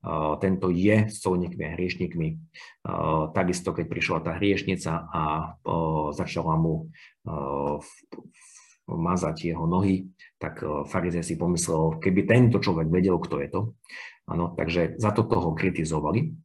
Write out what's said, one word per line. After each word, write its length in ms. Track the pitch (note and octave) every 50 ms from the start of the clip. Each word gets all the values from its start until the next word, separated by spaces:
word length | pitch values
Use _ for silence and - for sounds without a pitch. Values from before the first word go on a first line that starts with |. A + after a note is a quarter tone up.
| -
Eh, 280 | F#2+ D#2+ D#2 D#2 D2+ D2+ D2+
tento 320 | F#2 F#2+ F#2+ F#2 F#2+ F#2
je 400 | F2+ F2+ F#2 G#2 G#2+ A2 G#2+ G#2+
s 80 | - -
colníkmi 460 | - G2+ F2+ F2+ F2+ E2 F2 - E2
a 80 | D#2 E2
hriešnikmi. 540 | E2 F2+ F2+ F2+ - F#2 E2 E2+ E2+ D#2+ D#2+
Eh, 920 | D#3+ - - - _ - - - - _ _ - F2+ E2 D#2 D#2 D#2 D#2 D#2 D#2+ -
takisto, 400 | F#2+ F#2 F2+ F2 - - F#2+ E2
keď 120 | E2+ E2+ D#2+
prišla 280 | E2 E2+ E2 - F#2 D#2+ D#2+
tá 160 | E2+ D#2+ E2+
hriešnica 540 | G2+ G2+ G2 F#2 F#2+ - F#2+ F2+ - E2 D#2+ E2 D#2+ -
a, 120 | - E2+ D#2 D2+ D2+ D#2 D#2+ - - -
eh, 480 | _ E2+ F2 E2+ E2 D#2 D#2+ D#2 D#2 D2+ D2
začala 400 | D2 F2 D#2+ - F2 E2 E2 D#2+ D#2+ E2
mu, 320 | E2 D#2 D#2 D#2+ D#2+ - - - - _ _ _
eh, 480 | - D#2+ D2+ C#2 C#2 C#2+ C#2 C#2+ C#2+ D2 D2 -
v-, 200 | - - - _
v-, 440 | _ - - - - _ _ - - - - - _ _ _ _
mazať 640 | - D#2+ E2 E2 E2+ F2+ F2+ F2+ D#2 D#2+ - - E2+
jeho 160 | E2 D#2+ E2
nohy, 480 | E2 F2 F#2 G2 G2 F#2+ F#2 F#2 - - _ - - _ _
tak, 240 | - D#2 D#2 - -
eh, 240 | D#2 D2+ D2 C#2+
farizej 400 | - - F#2 E2+ F2+ E2+ F2 E2
si 80 | E2+ E2+
pomyslel: 640 | D#2+ F2 F2 F2 E2 - - E2 D#2 D#2+ D#2+ D#2+ D#2+
„Keby 240 | - F#2+ F#2 G2 F#2+
tento 400 | F#2+ A2 B2+ B2 A#2 - G2 -
človek 240 | G#2 F2 D#2+ D#2+
vedel, 320 | D#2 E2+ F#2 F#2 F#2+ F2+ E2
kto 240 | - - D#2 C#2+ C#2
je 60 | C#2+
to.“ 100 | - - A2 A2+ - _ _ _ - - - - - _ _
Áno, 320 | - - E2+ E2+ E2+ -
takže 480 | - - D#2+ E2 F2 E2+ D#2+ - - A2
za 80 | G#2
toto 320 | G#2 A2+ G#2+ - A2+ F#2+ F2
ho 80 | E2+
kritizovali. 800 | D#2+ D#2+ - F#2+ E2 - E2 D#2 D#2+ D#2 D2+ D2+ E2+ G#2 D#2+ - - - -